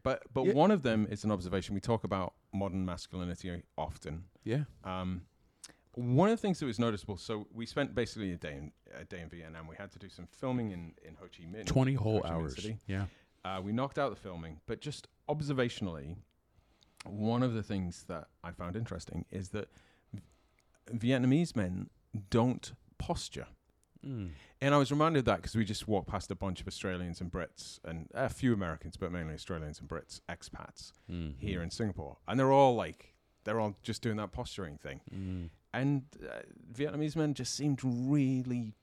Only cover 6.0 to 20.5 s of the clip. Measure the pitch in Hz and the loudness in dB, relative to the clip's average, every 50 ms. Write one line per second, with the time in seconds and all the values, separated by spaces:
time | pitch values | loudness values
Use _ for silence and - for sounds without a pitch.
6 | 123 120 123 143 185 - 233 220 - 202 175 - 156 131 107 120 117 113 110 101 | 0 4 6 8 8 6 6 4 2 0 0 0 0 -2 0 2 2 2 2 0
7 | - - 101 90 - - 113 107 104 - - 113 117 - - 156 139 - 95 127 | -4 -8 -8 -8 -6 -6 -6 -6 -6 -8 -10 -10 -10 -4 -2 -2 -2 0 0 0
8 | 117 - - 117 104 95 87 82 - 78 71 69 73 71 _ _ _ - - 65 | -2 0 -2 -4 -4 -4 -4 -4 -6 -8 -8 -8 -10 -12 _ _ _ -16 -14 -14
9 | - - 98 87 85 80 87 85 82 80 80 80 80 80 80 - 101 98 - - | -12 -10 -10 -10 -10 -12 -12 -14 -14 -12 -12 -12 -12 -12 -12 -12 -12 -14 -14 -18
10 | 104 90 - - 90 - - - - 131 127 123 117 107 92 87 85 82 - - | -18 -18 -14 -16 -16 -16 -10 -6 -2 0 0 0 0 -2 -4 -6 -8 -10 -14 -18
11 | - 80 80 - 95 90 - - 85 82 92 110 107 - - 131 131 131 139 120 | -20 -20 -18 -18 -18 -20 -18 -16 -14 -12 -10 -6 -2 4 6 6 6 6 4 2
12 | 104 110 110 101 - 82 82 82 82 71 64 - - 107 113 107 _ - 95 98 | 2 4 4 4 4 2 0 0 0 -2 -4 -4 -6 -6 -6 -6 _ -4 -2 -2
13 | 101 95 - - _ _ _ _ - 90 95 95 92 101 107 120 135 139 - 151 | -2 -4 -6 -14 _ _ _ _ -6 -4 -4 -4 -2 -2 0 0 0 -2 0 -2
14 | 143 127 98 - - 101 90 85 82 80 78 78 _ - 113 - - 147 139 - | -2 -2 -2 -6 -10 -10 -10 -8 -8 -10 -12 -12 _ -8 -8 -6 -6 -10 -10 -10
15 | - _ _ _ _ - 147 151 147 143 143 131 123 120 - - 107 92 82 76 | -14 _ _ _ _ -4 -2 -2 0 0 2 2 2 2 0 -2 -4 -4 -4 -6
16 | 69 73 90 98 - _ _ _ _ _ _ _ _ _ _ _ _ _ _ _ | -8 -10 -10 -12 -14 _ _ _ _ _ _ _ _ _ _ _ _ _ _ _
17 | - - 98 104 107 113 117 120 127 127 113 110 101 - 107 98 92 87 85 - | -14 -10 -4 -2 0 2 2 2 2 2 0 -2 -2 -2 -2 -2 -2 -2 -4 -8
18 | - - 90 80 73 _ _ _ - 87 87 - 90 87 90 110 117 - 95 87 | -10 -10 -10 -10 -10 _ _ _ -12 -12 -10 -8 -8 -6 -4 -4 -4 -4 -6 -8
19 | - - 85 85 - _ - 95 95 90 - 104 - - _ - _ _ _ _ | -8 -6 -8 -8 -8 _ -8 -8 -6 -4 -6 -6 -6 -8 _ -20 _ _ _ _
20 | _ _ - 101 - _ _ _ _ _ | _ _ -16 -16 -16 _ _ _ _ _